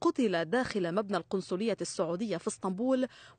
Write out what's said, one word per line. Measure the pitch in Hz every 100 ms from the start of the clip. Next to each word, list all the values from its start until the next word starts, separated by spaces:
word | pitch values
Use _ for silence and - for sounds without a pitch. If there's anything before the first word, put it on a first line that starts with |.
قتل | 339 - 226 175 165
داخل | 233 254 208 170 180
مبنى | 202 190
القنصلية | - 196 - 185 226 190
السعودية | 170 - 165 175 220 170
في | -
اسطنبول، | - 190 185 254 262 254 - -